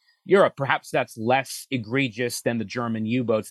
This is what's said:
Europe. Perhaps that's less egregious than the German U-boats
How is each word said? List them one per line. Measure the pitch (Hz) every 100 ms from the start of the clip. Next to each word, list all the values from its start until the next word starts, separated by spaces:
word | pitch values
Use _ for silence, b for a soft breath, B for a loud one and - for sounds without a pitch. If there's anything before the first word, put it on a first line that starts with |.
| _ _ -
Europe. | 196 143 -
Perhaps | 139 147 -
that's | 151 120 -
less | 113 131 127 - -
egregious | 127 107 131 135 101 120 -
than | 127 117
the | 101
German | 123 120 113 110
U-boats | 123 117 110 -